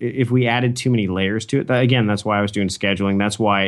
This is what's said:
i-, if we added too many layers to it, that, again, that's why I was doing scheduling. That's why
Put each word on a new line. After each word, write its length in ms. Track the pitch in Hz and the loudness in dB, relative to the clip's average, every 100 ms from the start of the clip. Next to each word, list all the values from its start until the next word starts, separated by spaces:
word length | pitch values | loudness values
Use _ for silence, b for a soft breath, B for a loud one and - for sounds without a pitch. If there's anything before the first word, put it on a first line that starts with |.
i-, 40 | 120 | -6
if 260 | 110 123 | -2 0
we 160 | 127 120 | 2 2
added 280 | 120 123 123 | 0 0 0
too 140 | 127 | 0
many 180 | 117 98 | 0 0
layers 380 | 92 95 107 107 | 0 0 -2 -2
to 140 | 139 | -4
it, 60 | 131 | 0
that, 140 | 123 | 2
again, 260 | 127 127 107 | 2 2 2
that's 180 | 101 107 | 0 0
why 120 | 104 | 0
I 40 | |
was 100 | 101 | 0
doing 160 | 104 95 | -2 -4
scheduling. 500 | - 101 98 98 98 | -2 -2 0 0 0
That's 220 | 104 - | 0 0
why 260 | 107 98 | 0 2